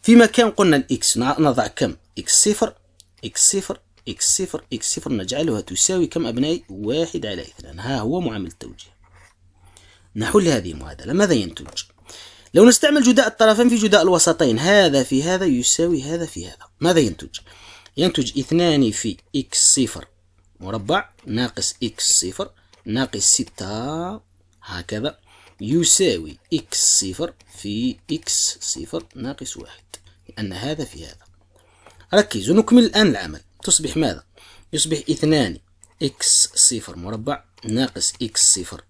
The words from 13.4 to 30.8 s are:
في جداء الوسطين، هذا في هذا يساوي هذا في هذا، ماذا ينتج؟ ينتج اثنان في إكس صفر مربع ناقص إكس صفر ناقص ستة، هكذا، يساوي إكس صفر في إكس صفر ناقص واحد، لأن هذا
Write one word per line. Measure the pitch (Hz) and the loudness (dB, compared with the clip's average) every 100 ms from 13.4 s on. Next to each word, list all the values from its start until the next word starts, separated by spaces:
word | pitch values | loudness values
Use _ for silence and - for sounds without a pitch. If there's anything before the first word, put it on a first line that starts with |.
| 220 214 240 | 4 6 4
في | 233 | 4
جداء | 214 196 | 4 4
الوسطين، | 170 175 175 160 147 113 | 6 4 4 2 2 2
هذا | 160 208 180 139 | 4 6 6 4
في | 127 131 | 2 0
هذا | 156 185 | 0 0
يساوي | 190 123 123 - 170 160 | 0 2 0 0 0 0
هذا | 139 170 160 | -2 -6 -8
في | - - | -10 -16
هذا، | - - _ | -18 -20 _
ماذا | 165 170 | 2 4
ينتج؟ | 123 80 - - - - - - - - | 2 -2 -14 -16 -20 -20 -20 -20 -16 -2
ينتج | 139 - 131 139 | -2 0 -4 -4
اثنان | 131 165 175 151 123 | -2 0 2 2 2
في | 104 113 87 _ 143 | 0 -6 -8 _ -6
إكس | 127 - | -4 0
صفر | - - 127 - - _ _ _ _ _ | 2 2 0 -4 -16 _ _ _ _ _
مربع | 92 107 101 180 - _ - | -8 -8 -2 -2 -2 _ -8
ناقص | 107 123 - - - | -4 -4 -4 -8 -6
إكس | 120 - - - | -8 -4 0 0
صفر | 90 - 196 _ _ _ | 0 -6 -10 _ _ _
ناقص | - 117 131 101 | -6 -4 -4 -2
ستة، | - - 127 - 95 107 123 160 175 214 _ _ _ _ | 0 0 -2 -10 -8 -8 -6 -6 -8 -10 _ _ _ _
هكذا، | - 87 90 107 135 - _ _ - _ | -14 -12 -8 -6 -6 -10 _ _ -20 _
يساوي | 104 156 160 - 185 95 78 76 _ | -2 0 2 2 2 -2 -6 -18 _
إكس | 156 - - - - | -6 -4 -4 0 0
صفر | 98 90 170 - _ - | -2 -6 -8 -10 _ -14
في | 104 104 123 - - | -8 -4 -4 -6 -8
إكس | 156 - - - - | -8 -4 -4 -4 -6
صفر | - - - 165 - | -10 -10 -8 -10 -10
ناقص | - 135 - 127 - | -12 -12 -10 -14 -14
واحد، | - - _ - _ _ - | -18 -20 _ -20 _ _ -20
لأن | - 104 | -10 -8
هذا | 92 123 156 | -6 -8 -8